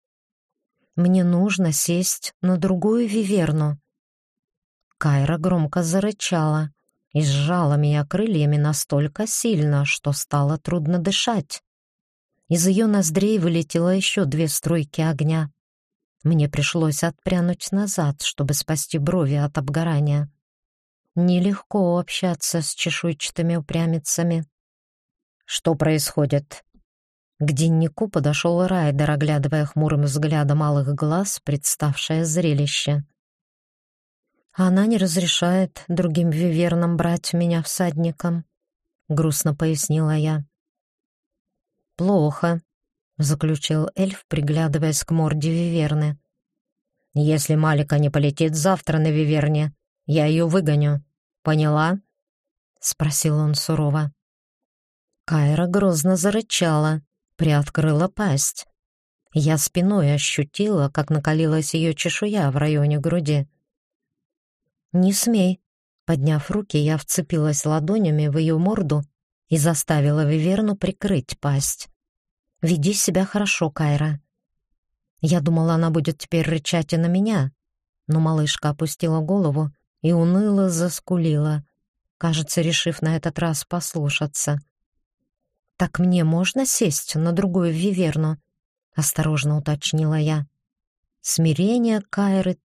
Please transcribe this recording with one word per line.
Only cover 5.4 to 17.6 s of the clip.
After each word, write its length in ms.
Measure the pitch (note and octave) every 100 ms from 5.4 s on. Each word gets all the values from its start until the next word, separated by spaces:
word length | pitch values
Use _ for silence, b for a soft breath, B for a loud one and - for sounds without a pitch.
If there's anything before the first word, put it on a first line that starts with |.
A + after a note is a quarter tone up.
| F3 F3+ D3+ F3
зарычала 880 | E3 F#3 G#3 G#3+ - F3 D#3 D3+ D#3 - _ _ _
и 120 | D3
сжала 500 | D3+ C#3 D3 F3+ D3+
меня 320 | D3 D3 D3 D3
крыльями 520 | F3+ A3 E3+ D3 D3
настолько 680 | D3 D3 - C#3+ D3+ - A3
сильно, 600 | - A#3 F3+ D3 C#3+ C#3
что 260 | - C#3+
стало 480 | C#3+ - C#3+ C#3+ D#3
трудно 400 | - F3 D3+ F3+
дышать. 640 | E3+ G3 - A3 C#3+ - - _ _ _ _ _ _ _ -
Из 180 | E3 F3+
ее 180 | G3 A3+
ноздрей 540 | G#3 D#3+ D#3+ G3+ G#3+
вылетело 500 | E3+ E3 D#3 E3+ F3
еще 360 | F#3+ - - D#3
две 220 | D3+ D#3+
струйки 540 | - C#3+ E3 D3 -
огня. 480 | D#3+ C#3+ D3+ D#3+ D3+ - _ _ _ _ _ _
Мне 240 | D3 E3 D3
пришлось 560 | D3 C#3+ F3 D#3+ D3
отпрянуть 680 | E3+ - - F3+ F3 F3